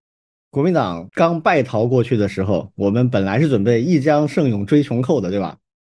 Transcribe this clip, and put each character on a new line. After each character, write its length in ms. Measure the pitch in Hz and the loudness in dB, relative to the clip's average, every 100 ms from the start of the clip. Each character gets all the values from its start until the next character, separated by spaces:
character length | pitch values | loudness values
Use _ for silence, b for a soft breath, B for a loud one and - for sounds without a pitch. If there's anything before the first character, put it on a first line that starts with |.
| _ _ _ _ _ | _ _ _ _ _
国 120 | 139 | -2
民 80 | 170 | 0
党 360 | 165 104 85 92 | 0 -2 -6 -8
刚 280 | - 170 170 | 0 0 2
败 220 | 196 165 | 0 0
逃 240 | 127 107 120 | 0 0 0
过 160 | 127 | 2
去 120 | 117 117 | 2 0
的 140 | 98 | 0
时 140 | - | -2
候， 280 | 95 87 - - | -2 -2 -4 -4
我 160 | 101 | 0
们 180 | 113 127 | 0 0
本 160 | 110 95 | 0 0
来 140 | 110 | 0
是 100 | 160 | 0
准 140 | 117 | 2
备 180 | 104 117 | 2 0
一 180 | 147 160 | 2 0
江 280 | 143 147 151 | 2 2 0
胜 200 | - 139 | 0 0
勇 160 | 104 | -2
追 200 | 110 147 | 2 2
穷 180 | 135 120 | 2 -2
寇 180 | 127 147 | 0 -2
的， 120 | 90 | -2
对 80 | 98 | -4
吧？ 180 | 85 - _ _ | -6 -10 _ _